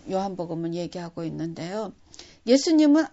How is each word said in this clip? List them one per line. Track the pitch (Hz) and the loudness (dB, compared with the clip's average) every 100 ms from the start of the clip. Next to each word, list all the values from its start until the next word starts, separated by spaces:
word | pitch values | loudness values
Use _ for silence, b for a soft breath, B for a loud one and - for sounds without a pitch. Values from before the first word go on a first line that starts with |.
| - | -6
요한복음은 | 190 196 180 170 165 165 | -6 -4 -8 -8 -6 -6
얘기하고 | 170 170 180 170 170 | -6 -8 -10 -12 -10
있는데요. | 165 151 165 160 165 214 202 - _ B B B 226 | -10 -8 -8 -8 -10 -8 -10 -12 _ B B B 4
예수님은 | 269 339 320 302 302 - | 4 6 4 6 6 2